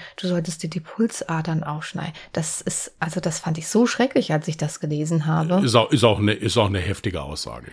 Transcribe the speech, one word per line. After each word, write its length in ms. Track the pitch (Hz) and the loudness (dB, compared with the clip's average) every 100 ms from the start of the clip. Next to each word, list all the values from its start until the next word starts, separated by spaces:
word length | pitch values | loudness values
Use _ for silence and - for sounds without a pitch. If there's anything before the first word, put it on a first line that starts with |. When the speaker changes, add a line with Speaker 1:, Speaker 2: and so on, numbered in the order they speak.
| - - | -2 -6
Speaker 1:
„Du 100 | 185 | -2
solltest 360 | 175 170 - | 0 -2 -6
dir 80 | 160 | -6
die 100 | 170 | -6
Pulsadern 840 | - - 226 - - 160 160 160 | -6 -2 -2 -2 -4 -2 0 -2
aufschneiden“, 500 | - 151 - 175 170 - - | -2 -6 -8 -8 -8 -10 -6
das 280 | 165 156 - | -4 -4 -4
ist, 360 | - - - - | -4 -4 -6 -6
also 220 | 160 180 | -6 -2
das 180 | 175 - | -4 -4
fand 200 | 165 160 | -4 -4
ich 100 | - | 0
so 180 | 220 240 | 2 4
schrecklich, 460 | - 262 262 - | 4 2 2 2
als 160 | 156 160 | 0 -2
ich 80 | 156 | -4
das 240 | 151 - | -4 -4
gelesen 460 | 151 151 156 165 151 | -4 -2 0 0 2
habe. 380 | 160 160 185 | 2 2 4
Speaker 2:
Ist 120 | 131 113 | 6 6
auch, 140 | - | 6
ist 120 | 123 | 6
auch 140 | 113 104 | 6 6
eine, 160 | 104 | 2
ist 220 | 107 110 120 | 2 2 2
auch 80 | 101 | 2
eine 140 | 101 | 2
heftige 420 | 87 95 101 87 | -2 -4 -4 -6
Aussage, 480 | 69 76 57 58 60 | -6 -8 -8 -12 -14